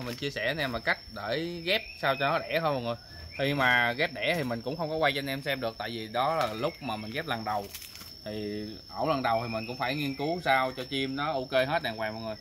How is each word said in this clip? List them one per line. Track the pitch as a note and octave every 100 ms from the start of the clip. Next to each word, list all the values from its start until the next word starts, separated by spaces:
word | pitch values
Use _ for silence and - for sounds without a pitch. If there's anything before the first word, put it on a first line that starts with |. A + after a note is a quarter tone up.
| B2
mình | B2
chia | C#3+
sẻ | C3+ A2+
anh | D#3
em | C#3
là | A#2
cách | D#3+ F#3 - G#2+
để | G#2 C#3 E3+ F3
ghép | E3+ A3 - -
sao | D3 C3+
cho | C#3
nó | D#3+
đẻ | A2+ D3+
thôi | D#3+
mọi | C3+
người. | A#2 A#2 - - - -
Khi | C#3
mà | C#3+ B2+ B2 A#2+
ghép | A#2+ E3+
đẻ | B2 B2 E3+
thì |
mình | B2+ A#2
cũng | A#2 D#3+
không | D#3
có | D#3
quay | D3+
cho | C#3
anh | C#3
em | C3+
xem | D3 C3+
được, | A#2 A2
tại | A2
vì | A#2 A2
đó | A#2 C#3 D#3+
là | A#2+
lúc | A2 D3 -
mà | C3+ G#2+
mình | G#2+
ghép | B2+ D#3+
lần | A#2 G#2+
đầu. | G#2+ G2 - - - - - G#2+
Thì | G#2+ G#2 G#2 G#2+ G#2 -
ổ | F#2 C#3
lần | C#3
đầu | B2 A2+
thì | A#2
mình | A2+ A2
cũng | B2+
phải | B2+ D3
nghiên | C#3+ C3+
cứu | C#3+ F3 D#3
sao | C3 C3 C3
cho |
chim | B2+ C3+ C3+ C3+
nó | D3
ok | C#3 C3
hết | C3 C3 E3
đàng | C#3 A2
hoàng | A2
mọi | A2
người. | A2 G#2+